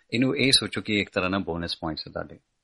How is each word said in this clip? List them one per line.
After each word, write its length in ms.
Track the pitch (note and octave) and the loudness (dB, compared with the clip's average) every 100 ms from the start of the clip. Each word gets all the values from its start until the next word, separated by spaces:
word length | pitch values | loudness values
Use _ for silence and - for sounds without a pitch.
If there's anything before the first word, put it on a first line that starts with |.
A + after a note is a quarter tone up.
| _ | _
ਇਹਨੂੰ 240 | A#2 B2+ - | 0 2 4
ਇਹ 160 | B2+ | 4
ਸੋਚੋ 280 | C3 G#2 - | 4 2 -4
ਕਿ 200 | G2 G#2 | 0 0
ਇੱਕ 100 | F#2+ | 0
ਤਰ੍ਹਾਂ 200 | G2+ F2+ | 0 0
ਨਾਲ 100 | G2 | 0
ਬੋਨਸ 360 | E2 E2 E2+ - | -2 -4 -4 -6
ਪੁਆਇੰਟਸ 320 | E2 D2+ - | -6 -6 -8
ਆ 20 | |
ਤੁਹਾਡੇ। 280 | - - - _ _ | -10 -10 -14 _ _